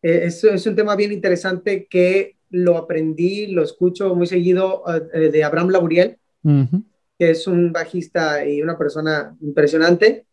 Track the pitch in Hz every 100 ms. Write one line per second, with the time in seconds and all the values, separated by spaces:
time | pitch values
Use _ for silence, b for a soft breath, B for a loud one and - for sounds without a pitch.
0 | - 170 170 - 220 190 214 190 208 202
1 | 208 202 196 175 185 185 208 196 196 185
2 | 180 196 196 _ _ 180 180 165 165 160
3 | 160 156 175 202 208 175 147 - 180 180
4 | 196 175 175 185 175 180 190 190 175 165
5 | 160 165 156 151 151 160 180 185 170 165
6 | 185 - _ _ 156 143 127 175 - _
7 | _ _ 170 165 190 175 170 165 165 180
8 | 160 175 156 147 143 147 160 165 147 151
9 | 156 151 - - 151 143 147 160 165 175
10 | 214 - _